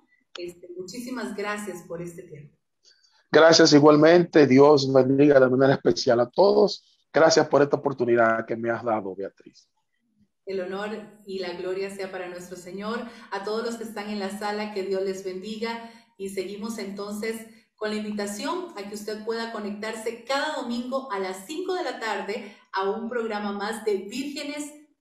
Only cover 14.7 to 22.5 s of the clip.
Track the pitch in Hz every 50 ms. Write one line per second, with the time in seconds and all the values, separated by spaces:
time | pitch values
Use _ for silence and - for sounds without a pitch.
14.7 | - 196 185 190 190 190 190 190 190 190 - 190 185 185 196 214 220 214 226 226
15.7 | 233 226 226 - - - _ _ _ - 196 190 196 190 175 180 208 202 214 226
16.7 | - 226 196 196 196 196 202 208 208 208 226 226 226 226 - - - _ _ _
17.7 | _ - 220 214 214 214 214 214 208 208 202 202 208 - 277 311 349 359 359 -
18.7 | - - 202 208 214 208 - 214 214 208 - 226 226 233 226 226 226 208 208 202
19.7 | 202 208 214 220 226 220 - 233 226 - - - 269 285 294 311 302 269 240 233
20.7 | 233 240 240 254 262 277 262 - 208 196 190 185 190 - - - 320 359 370 -
21.7 | 359 359 311 262 247 - 226 220 202 196 196 196 214 240 214 -